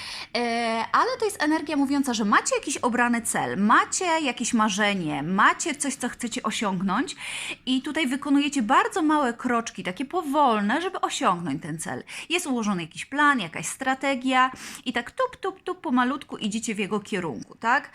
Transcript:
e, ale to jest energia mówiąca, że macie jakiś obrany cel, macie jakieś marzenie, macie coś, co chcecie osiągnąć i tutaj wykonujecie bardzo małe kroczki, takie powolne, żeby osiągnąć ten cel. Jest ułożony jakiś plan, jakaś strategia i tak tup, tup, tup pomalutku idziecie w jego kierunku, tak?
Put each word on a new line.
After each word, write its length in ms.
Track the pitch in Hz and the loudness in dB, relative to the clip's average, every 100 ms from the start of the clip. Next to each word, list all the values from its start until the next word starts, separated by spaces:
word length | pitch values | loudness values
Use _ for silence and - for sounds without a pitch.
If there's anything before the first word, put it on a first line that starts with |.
| - - - 233 | -12 -12 -6 -4
e, 480 | 240 233 226 226 220 | -2 0 0 -2 0
ale 260 | 254 403 523 | 2 2 2
to 60 | 427 | -2
jest 180 | - | 0
energia 340 | 302 320 339 294 | 0 0 0 0
mówiąca, 360 | 269 285 269 | 2 2 0
że 120 | 220 208 | 0 2
macie 300 | 311 - 508 | 2 2 -2
jakiś 220 | - - | -2 -2
obrany 440 | 247 247 240 233 | 0 2 2 0
cel, 400 | 226 180 127 123 | -2 -2 -2 2
macie 440 | 208 254 - - 359 320 | 4 6 4 0 0 2
jakieś 320 | 285 240 233 | 0 -2 0
marzenie, 680 | 233 214 190 208 202 156 143 | 2 2 2 2 2 -2 -2
macie 520 | 151 190 269 359 339 330 | 0 4 4 4 -2 -2
coś, 200 | 277 - | -4 -4
co 140 | 240 | -6
chcecie 340 | - 233 247 | -6 -6 -4
osiągnąć 720 | - - 208 185 190 202 339 - - - - 302 - | -4 -2 -2 0 0 0 0 -6 -10 -10 -10 -8 -2
i 160 | 262 | -2
tutaj 260 | 302 311 294 | 0 -2 0
wykonujecie 540 | 269 294 277 285 277 | 0 2 2 2 0
bardzo 400 | 208 311 453 403 | 4 4 4 2
małe 320 | 311 302 254 | 2 4 2
kroczki, 500 | 233 254 233 226 - | 0 0 0 -2 -6
takie 220 | 185 185 269 | -6 -4 -4
powolne, 760 | 370 311 302 277 214 202 277 | -4 0 4 4 4 2 0
żeby 200 | 370 370 | -2 -4
osiągnąć 600 | 370 - 247 175 170 143 | -4 0 0 0 -2 -4
ten 180 | 147 160 | -6 -8
cel. 240 | 165 131 - - - | -6 -8 -8 -12 -4
Jest 180 | 339 311 | -4 -2
ułożony 340 | 247 208 185 | -2 0 -2
jakiś 240 | 160 - - | -4 -10 -6
plan, 340 | 277 294 262 | 2 4 4
jakaś 280 | 165 - 160 | 0 -6 -8
strategia 840 | - 262 262 277 262 262 254 262 - - - 247 | -4 -2 0 0 0 2 4 2 0 -14 -12 -6
i 80 | |
tak 180 | 247 247 | -6 -4
tup, 260 | - 508 - | -2 -4 -2
tup, 260 | 381 381 | -8 -8
tup 180 | - 370 | -8 -8
pomalutku 560 | 320 254 247 285 - 254 | 0 2 2 0 -8 -6
idziecie 380 | 214 220 226 202 | -4 -4 -4 -4
w 40 | |
jego 200 | 185 208 | -2 -4
kierunku, 560 | 202 190 165 104 - - | -4 -4 -4 -6 -12 -6
tak? 360 | 226 277 285 | 0 0 -2